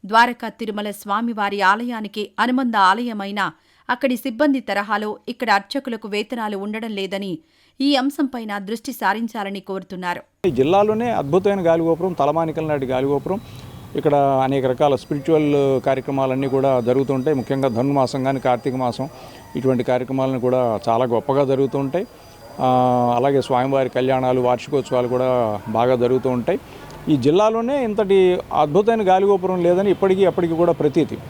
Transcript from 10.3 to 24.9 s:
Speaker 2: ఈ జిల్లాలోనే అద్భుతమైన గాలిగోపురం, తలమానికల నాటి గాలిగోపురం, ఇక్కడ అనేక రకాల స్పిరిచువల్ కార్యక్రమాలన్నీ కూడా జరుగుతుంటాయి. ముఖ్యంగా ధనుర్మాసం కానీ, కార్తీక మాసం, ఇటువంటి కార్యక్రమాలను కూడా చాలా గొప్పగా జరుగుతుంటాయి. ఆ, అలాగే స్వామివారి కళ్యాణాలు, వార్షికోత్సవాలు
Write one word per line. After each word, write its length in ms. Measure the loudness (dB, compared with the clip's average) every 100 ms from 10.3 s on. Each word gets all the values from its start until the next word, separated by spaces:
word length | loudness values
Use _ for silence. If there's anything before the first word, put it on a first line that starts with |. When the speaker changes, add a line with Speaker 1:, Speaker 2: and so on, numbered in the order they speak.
| _ -2
Speaker 2:
ఈ 40 |
జిల్లాలోనే 600 | 2 4 4 4 2 0
అద్భుతమైన 560 | -2 0 2 2 0 2
గాలిగోపురం, 460 | 2 2 0 -2
తలమానికల 520 | 0 0 0 -2 -4 -2
నాటి 200 | -2 -2
గాలిగోపురం, 560 | -2 0 -2 -2 -6 -6 -18 -18 -18 -10 -2
ఇక్కడ 200 | 2 4
అనేక 500 | 4 2 2 0 0
రకాల 300 | 2 2 2
స్పిరిచువల్ 840 | -2 -6 2 2 4 2 2 2
కార్యక్రమాలన్నీ 680 | 0 -2 -2 -2 0 0 0
కూడా 320 | 0 2 2
జరుగుతుంటాయి. 580 | 2 0 0 0 0 -2
ముఖ్యంగా 300 | -2 -2 0
ధనుర్మాసం 560 | 0 0 2 0 0
కానీ, 160 | -2 -2
కార్తీక 360 | 0 0 -2 -4
మాసం, 340 | -4 -4 -10 -12 -20 -20 -12 -4
ఇటువంటి 280 | 0 0
కార్యక్రమాలను 560 | 0 -2 -2 -2 -2 0
కూడా 400 | 0 2 0 0 0
చాలా 160 | 0 2
గొప్పగా 400 | 0 0 0 2
జరుగుతుంటాయి. 640 | 2 0 0 -2 -4 -6 -12 -20 -20 -20 -2
ఆ, 80 | 2 4 4 2 2 2
అలాగే 260 | 2 0
స్వామివారి 480 | 0 0 0 0 0
కళ్యాణాలు, 520 | 0 0 0 2 0
వార్షికోత్సవాలు 680 | 2 0 -2 -4 0